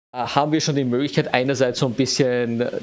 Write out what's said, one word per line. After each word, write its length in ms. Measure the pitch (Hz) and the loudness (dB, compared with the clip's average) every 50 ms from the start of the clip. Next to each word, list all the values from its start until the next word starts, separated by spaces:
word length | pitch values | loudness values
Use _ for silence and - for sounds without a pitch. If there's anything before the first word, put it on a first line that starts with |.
| _ _ - | _ _ -8
haben 400 | 127 120 113 - 143 147 156 151 | -6 -6 0 0 0 2 2 2
wir 80 | 156 | 0
schon 140 | - - 143 | 0 0 0
die 100 | 143 135 | 0 0
Möglichkeit, 480 | 123 120 127 143 139 - 160 143 - - | 0 0 0 -2 0 0 -2 0 2 0
einerseits 460 | 123 127 135 135 123 131 123 120 - | 0 2 0 2 2 0 0 2 0
so 80 | 147 | -2
ein 80 | 127 110 | 0 0
bisschen 680 | - 135 123 - - 139 127 123 123 120 117 117 117 123 - - - | 0 0 0 2 2 2 2 2 0 0 -2 0 -2 -2 -2 -2 -4